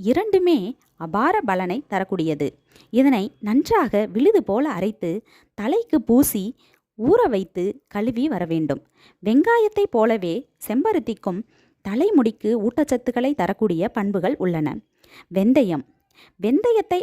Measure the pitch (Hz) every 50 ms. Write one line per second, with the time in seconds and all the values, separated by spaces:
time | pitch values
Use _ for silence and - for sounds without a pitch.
0 | 185 208 254 339 427 440 392 381 359 349 339 247 180 196 262 - _ _ _ -
1 | 165 165 160 202 240 320 392 440 - 208 190 185 185 180 180 254 - _ 208 185
2 | 190 - 196 180 160 160 156 143 147 135 - _ _ _ _ - - _ - 226
3 | 269 285 269 208 190 - - _ - 208 214 269 349 - 453 427 311 214 - 202
4 | 214 202 269 247 269 381 453 370 220 - 196 226 285 311 233 175 185 220 208 -
5 | - 170 165 214 - _ _ _ _ _ _ - 202 226 330 453 466 - - 311
6 | 226 - 226 247 294 - - 208 185 214 - - _ _ _ _ _ _ _ -
7 | 214 262 381 494 480 349 233 190 196 - _ 180 175 196 - - _ _ - 202
8 | 208 240 233 233 262 320 277 175 175 160 165 165 160 135 135 - - _ _ _
9 | _ _ _ _ - 202 226 277 339 440 466 480 440 415 427 415 403 - - 233
10 | 220 233 226 220 180 170 165 226 285 - _ _ - - 214 262 - 440 427 330
11 | 220 - 220 - - 202 180 185 226 - _ _ _ _ _ _ - 196 196 240
12 | 330 415 440 302 240 226 214 - - 214 233 233 196 233 - - - - 254 247
13 | - - 240 240 240 269 294 - 175 170 202 - 220 208 175 160 180 240 - 226
14 | 202 202 196 190 165 202 294 - - 180 170 160 151 139 131 220 - _ _ _
15 | _ _ - - - _ 170 190 196 226 262 294 254 190 165 139 127 - _ _
16 | _ _ _ _ - _ _ - 180 214 262 339 427 480 466 440 392 - 359 359